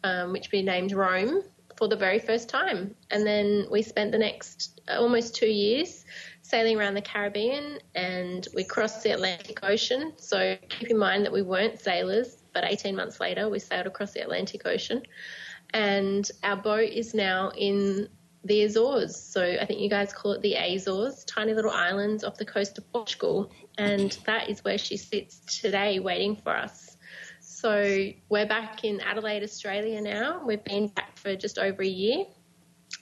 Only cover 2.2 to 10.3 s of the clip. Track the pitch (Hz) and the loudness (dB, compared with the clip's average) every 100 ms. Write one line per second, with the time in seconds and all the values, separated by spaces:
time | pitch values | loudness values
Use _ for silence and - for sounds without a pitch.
2.2 | 226 233 233 269 381 208 202 - - 214 | 2 0 0 0 0 -2 -4 -10 -4 0
3.2 | 208 208 202 208 196 208 220 - 208 220 | 2 4 4 2 2 0 0 0 2 2
4.2 | 214 - - - - - - - 240 233 | 2 -2 -10 -10 -12 -10 -2 2 4 4
5.2 | 233 - 220 208 202 254 359 - - - | 2 2 4 4 4 2 0 -6 -18 -16
6.2 | - - - 233 226 220 202 202 202 208 | -16 -20 -2 2 4 4 2 -2 -4 -2
7.2 | 202 202 226 285 294 285 - - 180 180 | -2 0 0 -2 -6 -12 -8 -4 -4 -2
8.2 | 180 180 - - 190 - 220 - 214 - | -4 -6 -6 -6 -2 0 0 0 0 2
9.2 | 185 170 - - 196 220 - 254 311 - | 0 -2 -8 -4 2 2 2 0 -2 -8
10.2 | - | -2